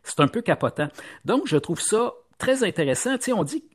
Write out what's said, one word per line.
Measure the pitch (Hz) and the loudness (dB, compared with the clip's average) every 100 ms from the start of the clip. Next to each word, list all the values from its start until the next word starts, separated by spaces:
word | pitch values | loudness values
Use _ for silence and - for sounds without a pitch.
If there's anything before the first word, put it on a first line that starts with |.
c'est | - - | -8 2
un | 143 | 2
peu | 233 | 2
capotant. | 202 151 - - 147 - - - | -2 0 0 -2 -6 -6 -20 -10
Donc, | 127 247 339 | 0 0 2
je | 151 | 0
trouve | - 165 | 0 -4
ça | - 214 240 - _ - | 0 2 0 -4 _ -6
très | - 262 | 0 2
intéressant. | 208 165 143 127 247 254 | 2 0 0 0 0 -2
Tu | |
sais, | 254 | 0
on | 220 | 0
dit, | 147 311 - | 0 -4 -8